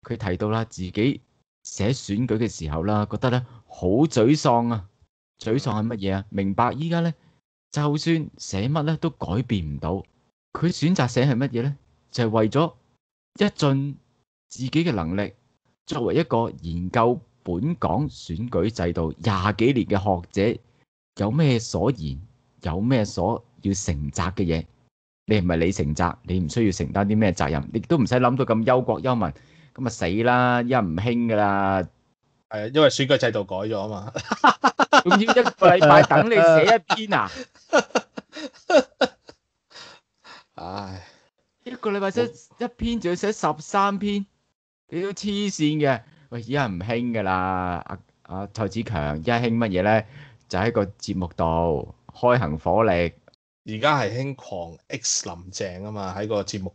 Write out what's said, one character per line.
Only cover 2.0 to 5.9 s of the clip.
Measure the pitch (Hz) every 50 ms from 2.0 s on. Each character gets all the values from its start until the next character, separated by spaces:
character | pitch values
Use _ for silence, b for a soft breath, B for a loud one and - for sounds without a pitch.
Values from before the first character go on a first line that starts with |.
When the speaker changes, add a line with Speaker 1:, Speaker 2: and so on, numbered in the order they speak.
| - - 98 101 127 123
Speaker 1:
舉 | 107 110
嘅 | 117 107
時 | - - 82 76
候 | 73 80 82
啦， | 101 107 107 104 104
覺 | - -
得 | - 127
呢 | 113 127 123 B B B B B
好 | - - - 90
沮 | 95 117 151 160 - 123 110 120 151 151
喪 | - 147 120 117 120 120 117
啊！ | 110 90 - _ _ _ _ _ _ _ _ _ _
沮 | - 110 110 135
喪 | 143 131
係 | 110 107 107
乜 | 113